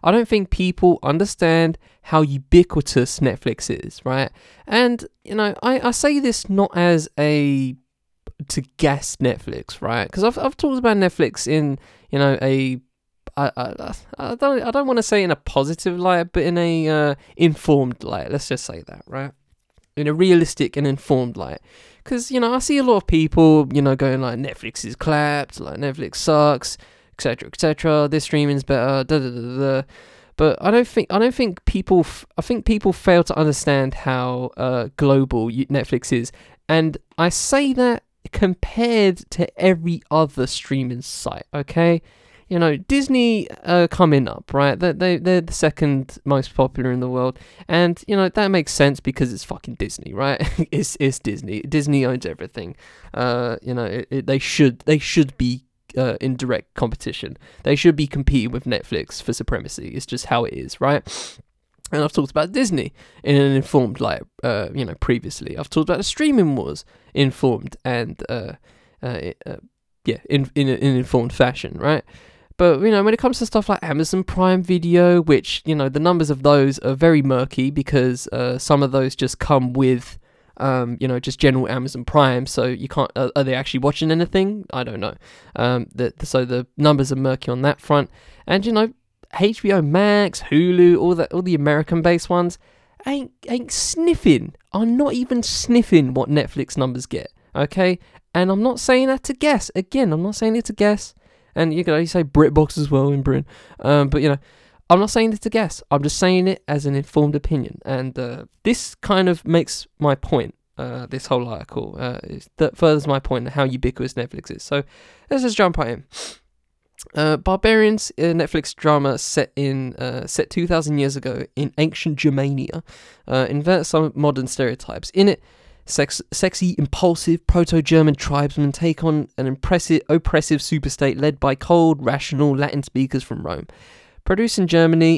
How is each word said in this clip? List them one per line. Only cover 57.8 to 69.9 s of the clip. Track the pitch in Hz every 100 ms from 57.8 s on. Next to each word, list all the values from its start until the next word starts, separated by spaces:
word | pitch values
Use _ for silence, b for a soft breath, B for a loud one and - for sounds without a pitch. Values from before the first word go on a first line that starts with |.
| 170 147
be | 143
competing | 139 139 139 117
with | 123 127
Netflix | 113 - - - -
for | -
supremacy. | 120 - 123 - - -
It's | 123 -
just | 123 -
how | 120 117
it |
is, | 135 131 -
right? | 139 147 - B B B - _ _ _ -
And | 147
I've | 151
talked | - 139
about | 151 165
Disney | 254 240 156 - - b b
in | - 143
an | 139
informed | 135 135 147 120 123
light, | 113 67 - _
uh, | 131 104 101 -
you | 113
know, | -
previously. | - 120 - - - 69
I've | -
talked | 160 156
about | 180
the |
streaming | 202 - 302 262 170 131
wars | 67 76 - b b 131
informed | 139 - 131 113 - -
and, | 131 123 117 - -
uh, | 120 127 - b b b b
uh, | 127 104 85 - -
uh, | - - _ _